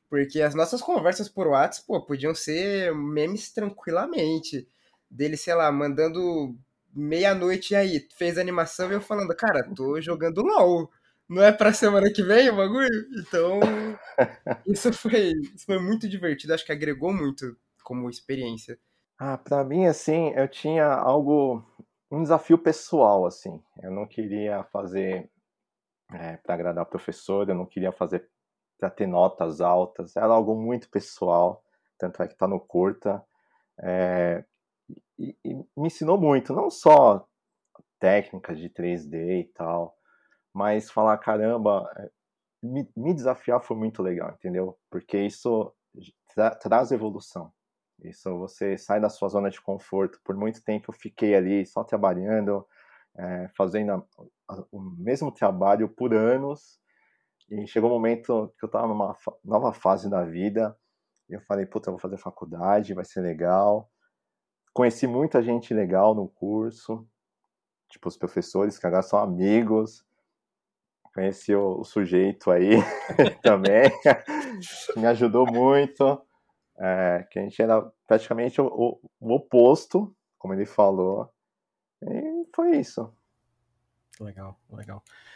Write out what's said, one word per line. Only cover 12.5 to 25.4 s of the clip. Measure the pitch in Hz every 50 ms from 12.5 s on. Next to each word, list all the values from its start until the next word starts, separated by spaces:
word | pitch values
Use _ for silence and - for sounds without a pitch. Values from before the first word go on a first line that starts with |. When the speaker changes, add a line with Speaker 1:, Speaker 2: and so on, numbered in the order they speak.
Speaker 1:
o | 214
bagulho?" | 196 196 196 220 262 269 254 233 214 220 269 262 214
Então, | 165 - 185 170 165 180 190 202 214 220 214 214 214 220 214 - - - - -
<laughs> | 123 - - - - - 123 - -
isso | 190 202 - - 247 -
foi, | - - 226 - - 202 175 160 156 143 185 -
isso | 180 -
foi | - 196 185
muito | 180 190 220 220 226 202
divertido. | 190 190 175 165 147 139 - 147 160
Acho | 160 -
que | - 151
agregou | 147 156 151 143 131 147 175 196
muito | 180 151 139 135 - 135 123 120 - _ _ _ _ -
como | - 123 123 123 123
experiência. | 120 - - - 139 131 127 117 117 113 - - 117 - _ _ _ _ _ _ _
Speaker 2:
Ah, | - 135 139 135 -
pra | - - 147 143 139
mim, | 131 147 180 190
assim, | 170 147 - - 151 156 170 165 151 -
eu | 135 135 139
tinha | - - - 151 160 165 151
algo, | 147 135 131 - 127 135 151 143 143 151 147 139 135 120 113 110 _ _ - - _ _ _ _ -
um | 143 151
desafio | 165 147 165 156 - - 165 165
pessoal, | - 160 156 - - - - 151 123 104 101 95 90
assim. | 90 - - - 95 82 80 - _ _ -
Eu | - 95 95
não | 101 107 107
queria | _ - 110 101 101 104 104 104 104 98 98 - -
fazer, | 101 101 90 92 98 98 95 92 90 - - _ _